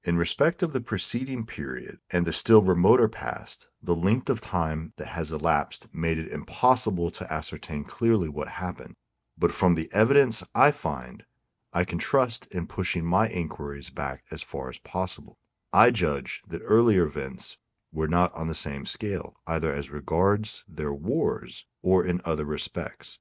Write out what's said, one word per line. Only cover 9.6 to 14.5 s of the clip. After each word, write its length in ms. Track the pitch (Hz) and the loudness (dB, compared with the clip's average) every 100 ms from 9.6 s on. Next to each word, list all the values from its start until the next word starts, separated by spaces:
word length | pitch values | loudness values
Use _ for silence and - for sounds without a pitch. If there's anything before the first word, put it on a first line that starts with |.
| 92 | 4
the 140 | 82 82 | 4 0
evidence 500 | 101 113 143 131 113 - | 2 6 6 4 0 -2
I 180 | 120 143 | 4 4
find, 520 | - 80 69 62 113 - _ _ _ _ | 4 -4 -4 -8 -16 -20 _ _ _ _
I 120 | 85 | -2
can 140 | 90 85 | 0 -2
trust 500 | - 139 123 - - | 2 2 2 -4 -6
in 160 | 90 80 | -6 -6
pushing 380 | - 92 87 | -4 -2 -2
my 240 | 82 90 113 | 2 2 2
inquiries 600 | 90 80 76 71 71 67 | -2 -6 -6 -8 -8 -10
back 340 | 73 71 65 _ | -6 -6 -6 _
as 100 | 78 | -10
far 260 | - | -8